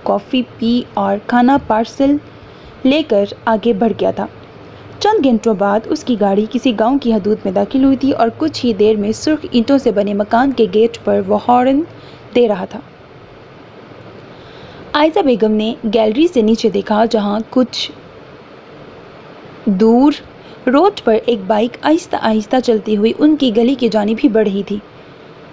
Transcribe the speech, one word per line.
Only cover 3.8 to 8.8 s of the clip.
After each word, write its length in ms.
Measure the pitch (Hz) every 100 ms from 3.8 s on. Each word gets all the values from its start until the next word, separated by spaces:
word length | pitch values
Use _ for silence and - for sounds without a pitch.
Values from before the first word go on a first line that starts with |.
| 226
गया 180 | - 190
था। 180 | - 202 - - - - - - -
चंद 240 | 403 427 269
घंटों 320 | 226 226 190
बाद 300 | 202 208 -
उसकी 280 | 302 - 220
गाड़ी 300 | 202 196 220
किसी 280 | 247 269
गांव 240 | 208 220 277
की 140 | 240
हदूद 280 | 220 202 214 196
में 80 |
दाखिल 300 | 190 202 269
हुई 120 | 269 254
थी 160 | 269
और 180 | - 233
कुछ 340 | - 311 -
ही 100 | 247
देर 240 | 202